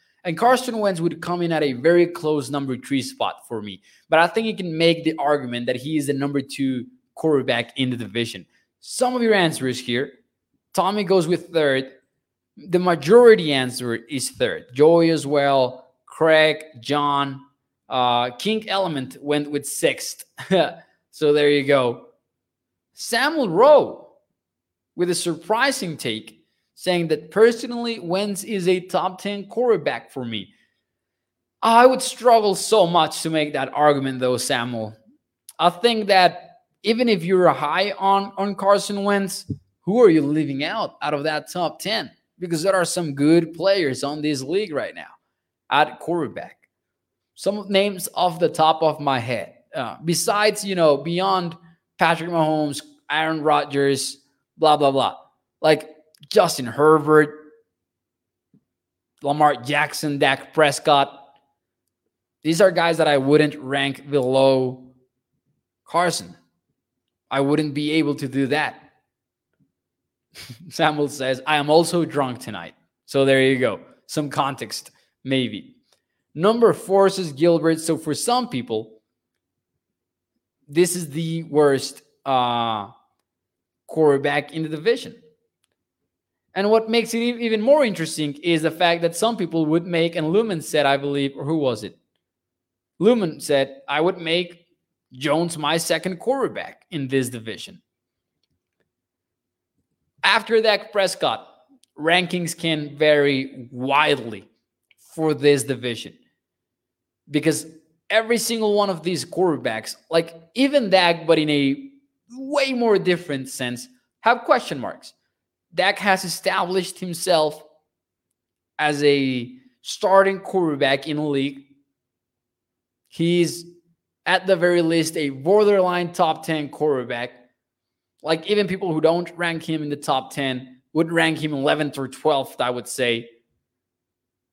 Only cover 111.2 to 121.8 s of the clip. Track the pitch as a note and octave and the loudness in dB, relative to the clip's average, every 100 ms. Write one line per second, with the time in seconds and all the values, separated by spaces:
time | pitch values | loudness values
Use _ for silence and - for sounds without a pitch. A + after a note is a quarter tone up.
111.2 | D#3+ D#3+ D3+ D3 C#3 C#3 - - _ _ | 2 2 4 2 0 -2 -8 -20 _ _
112.2 | _ B3 C4+ C#4+ C4+ B3+ A#3 G3 E3+ F3 | _ -16 -6 -4 -2 0 2 2 2 -2
113.2 | E3+ C#3 C3+ - B2 A#2+ - _ _ _ | -4 -8 -8 -10 -8 -8 -14 _ _ _
114.2 | - A#3+ A#3+ C4 - D3 G#2+ - - _ | 0 0 2 0 0 -8 -8 -10 -18 _
115.2 | _ _ _ _ _ - F#3 G3+ G3+ F#3 | _ _ _ _ _ -2 0 2 2 2
116.2 | F#3 - - F#3 F3 F#3 F3 - F3+ E3+ | 0 -4 -2 -2 -2 -2 -4 -8 -10 -6
117.2 | - E3+ D#3 D3+ - _ _ _ _ _ | 0 2 2 -4 -16 _ _ _ _ _
118.2 | _ _ _ _ _ - D3+ D3 D3 C#3+ | _ _ _ _ _ -4 -2 2 2 2
119.2 | C3+ B2+ A#2+ - _ _ - - G3+ F#3+ | 0 -2 -6 -14 _ _ -14 -4 4 4
120.2 | G3 F#3+ G3 F#3+ E3+ C#3+ C#3 C#3 D#3+ D3+ | 4 0 -4 -2 0 0 2 0 -2 -4
121.2 | D3+ C#3 C3+ C#3 - _ | -2 -2 -4 -6 -18 _